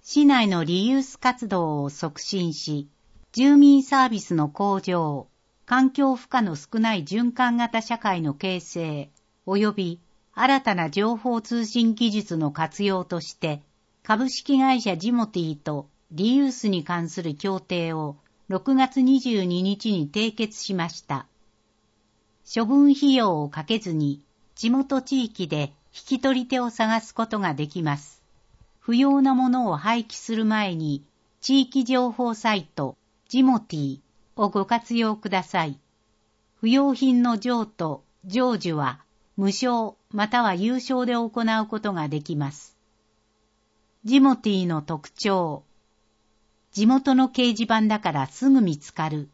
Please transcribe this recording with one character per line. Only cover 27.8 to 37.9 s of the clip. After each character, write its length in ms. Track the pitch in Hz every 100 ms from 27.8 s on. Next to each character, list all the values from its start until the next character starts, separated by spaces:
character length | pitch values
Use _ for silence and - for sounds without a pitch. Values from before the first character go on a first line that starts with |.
ま 140 | 156 143
す。 260 | - _ _ _ _ _ _ _
不 160 | - 233
要 260 | 277 277
な 140 | 269 254
も 140 | 254
の 200 | 254 226
を 60 | 147
廃 300 | 190 233 220
棄 80 |
す 200 | - -
る 120 | 220 214
前 300 | 214 202 165
に、 280 | 156 143 _ _ _ _
地 220 | 294 269
域 200 | 262 269
情 280 | 233 254 247
報 220 | 220 240 220
サ 200 | 226 208
イ 140 | - -
ト、 200 | 135 - _ _ _
ジ 160 | 247
モ 160 | 262 233
テ 160 | - 156
ィ 200 | 139 135
ー 40 | _ _ _ -
を 140 | 202
ご 160 | 202 196
活 300 | 233 233 233
用 220 | 220 214
く 120 | 208
だ 140 | 190
さ 220 | 180 185 160
い。 140 | 139 _ _ _ _ _ _ _
不 160 | _ 220
用 240 | 262 277
品 300 | 254 269 247
の 140 | 240 226
譲 280 | 247 240 214
渡、 380 | - 165